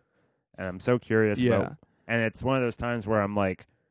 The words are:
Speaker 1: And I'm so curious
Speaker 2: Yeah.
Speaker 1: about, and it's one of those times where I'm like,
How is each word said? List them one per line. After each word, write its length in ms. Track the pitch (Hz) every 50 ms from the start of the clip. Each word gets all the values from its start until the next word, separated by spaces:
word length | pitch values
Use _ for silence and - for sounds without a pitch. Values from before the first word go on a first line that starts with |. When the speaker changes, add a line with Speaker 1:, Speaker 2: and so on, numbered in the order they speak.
| _ _ _ _ _ _ _ _ _ _ _
Speaker 1:
And 100 | - 95
I'm 120 | 92 90 92
so 180 | - 123 123
curious 440 | 117 - - 113 110 110 107 104 113
Speaker 2:
Yeah. 140 | 123 120 104
Speaker 1:
about, 220 | 98 - - - - _ _ _ _ _
and 140 | - 117 117 113
it's 180 | 110 - -
one 140 | 117 127 135
of 60 | 131 123
those 140 | 117 113
times 280 | - 120 120 120 117 95
where 160 | 104 110 107
I'm 140 | 101 101 104
like, 320 | 104 98 95 92 - - _ _ _ _ _